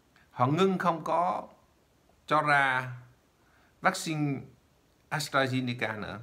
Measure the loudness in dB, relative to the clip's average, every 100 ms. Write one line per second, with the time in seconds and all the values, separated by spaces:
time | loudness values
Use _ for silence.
0 | _ _ _ -2 0 4 2 2 0 -2
1 | -2 0 0 -2 -8 _ _ _ _ _
2 | _ _ 0 2 4 4 4 0 -4 -10
3 | -18 _ _ _ _ _ _ _ -2 0
4 | -2 -2 0 -2 -8 -20 _ _ _ _
5 | _ -6 -2 0 2 0 -2 -2 -4 -6
6 | -8 -10